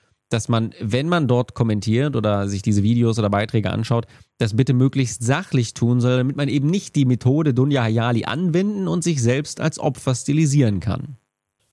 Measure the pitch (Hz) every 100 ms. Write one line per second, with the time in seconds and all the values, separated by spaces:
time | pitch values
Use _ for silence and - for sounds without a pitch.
0 | _ _ - 113 - 113 113 - 104 123
1 | 160 175 127 123 123 - 113 104 110 117
2 | 147 127 107 101 101 101 110 101 104 120
3 | 117 110 104 101 110 113 98 104 113 117
4 | - - _ - 110 110 135 127 131 135
5 | 120 - 113 151 190 135 113 - 120 123
6 | 123 127 127 139 139 139 143 202 - 151
7 | 127 123 127 147 151 120 139 139 113 113
8 | 120 117 - 131 180 170 202 202 180 175
9 | 170 143 117 131 147 - 160 - 147 -
10 | 135 120 - 147 151 143 117 95 110 101
11 | 143 123 _ _ _ _ _